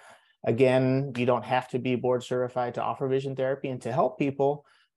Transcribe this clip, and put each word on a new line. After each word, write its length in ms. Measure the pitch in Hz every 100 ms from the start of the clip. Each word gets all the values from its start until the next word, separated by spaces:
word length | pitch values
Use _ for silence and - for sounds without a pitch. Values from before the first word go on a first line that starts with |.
| - - _ _
Again, 680 | - 120 127 131 131 131 139 120
you 80 | 123
don't 180 | 123
have 240 | 117 127 -
to 100 | 127
be 160 | 123 123
board 280 | 123 123
certified 520 | - 127 123 127 123 117
to 60 |
offer 260 | 117 117 139
vision 280 | 135 139 131
therapy 320 | 131 139 139
and 140 | 127
to 100 | 120
help 260 | 131 214 -
people, 480 | 143 135 139 147 - _ _